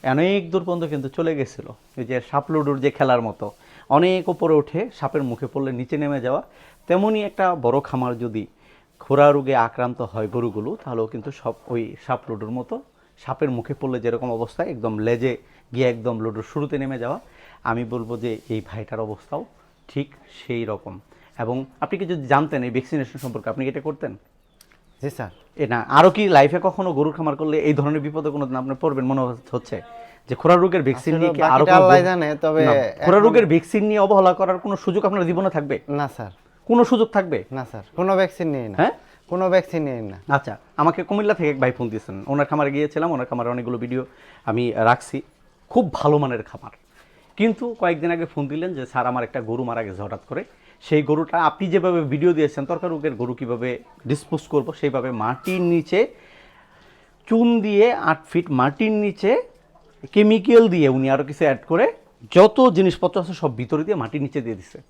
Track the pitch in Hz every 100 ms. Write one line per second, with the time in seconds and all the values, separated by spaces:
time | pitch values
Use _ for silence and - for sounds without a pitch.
0 | 131 135 175 202 170 185 175 175 165 147
1 | 131 - 165 151 131 - 104 113 _ -
2 | 120 127 - 143 143 160 143 139 135 -
3 | 135 123 113 101 104 - _ - - 139
4 | 180 185 175 170 160 156 147 165 233 -
5 | 139 156 135 117 127 143 135 123 127 151
6 | 147 139 120 139 - _ - _ - 180
7 | 208 214 208 - 190 170 120 135 - 131
8 | 127 117 120 110 98 _ _ _ _ _
9 | - 139 143 143 135 131 113 - 123 123
10 | 117 110 110 117 120 104 113 214 - 120
11 | 110 120 120 139 120 113 - 120 110 -
12 | - 123 - 110 107 123 123 233 - _
13 | _ _ - 135 147 120 113 139 135 123
14 | 117 113 123 117 117 - 175 131 113 107
15 | 110 120 127 117 _ _ _ 120 127 117
16 | 113 113 110 107 107 151 143 143 135 131
17 | 117 180 - _ - - 123 117 117 120
18 | 113 117 117 107 - 110 - 107 104 110
19 | 110 104 _ 147 226 _ _ _ - 165
20 | 143 - _ - - 120 110 104 - 92
21 | _ _ _ - 113 123 135 _ - 185
22 | 180 175 131 139 151 147 123 120 127 151
23 | 131 135 131 113 110 113 131 139 147 147
24 | 135 101 _ _ _ _ _ _ _ _
25 | 139 143 107 - _ - 139 117 110 135
26 | 175 190 202 151 139 170 185 - 185 139
27 | 156 156 156 139 156 151 151 147 143 156
28 | 147 156 151 147 135 131 131 131 160 135
29 | 127 135 127 117 - 123 - 92 - -
30 | - - - 123 165 175 185 180 135 123
31 | - 160 170 156 156 - 156 185 185 185
32 | 180 180 151 151 160 156 156 139 113 -
33 | 151 196 220 240 196 165 - 220 214 214
34 | 196 202 185 180 190 185 208 190 - 175
35 | 202 196 170 175 190 170 143 131 - 143
36 | 139 - 104 - _ _ - 240 233 240
37 | 220 208 185 131 - 131 123 110 98 -
38 | 185 190 185 - 165 139 113 101 180 -
39 | _ _ _ 180 185 185 175 170 147 123
40 | 107 95 - 139 - 101 _ - 151 170
41 | 175 202 208 208 156 135 127 123 120 110
42 | - 98 117 139 143 151 143 139 151 156
43 | 170 147 127 127 117 123 120 123 120 127
44 | 127 _ - - - 113 120 107 113 123
45 | - 135 - _ _ _ _ - 185 -
46 | 147 147 139 120 - - 113 - _ _
47 | _ _ _ - 220 220 240 226 180 160
48 | 165 170 165 - 143 151 180 156 127 131
49 | 123 127 117 131 113 120 123 113 107 92
50 | 98 101 _ 143 - _ _ _ - 151
51 | 143 151 160 170 156 - 190 180 180 175
52 | 147 143 175 160 147 147 139 170 175 160
53 | 151 113 120 127 123 120 123 120 - -
54 | 120 143 - 156 - 147 127 151 147 131
55 | 127 120 110 127 - 185 175 170 151 185
56 | 254 - - - - _ _ _ _ _
57 | _ _ - 226 233 233 208 202 226 240
58 | 151 156 - 170 170 131 131 143 220 214
59 | 208 202 196 285 494 _ _ _ _ _
60 | - 202 214 220 - 233 226 175 139 131
61 | 135 139 143 147 156 131 - 165 403 -
62 | _ _ - 175 214 220 254 175 190 -
63 | 180 202 170 175 151 117 123 151 160 190
64 | 113 147 139 143 117 107 - -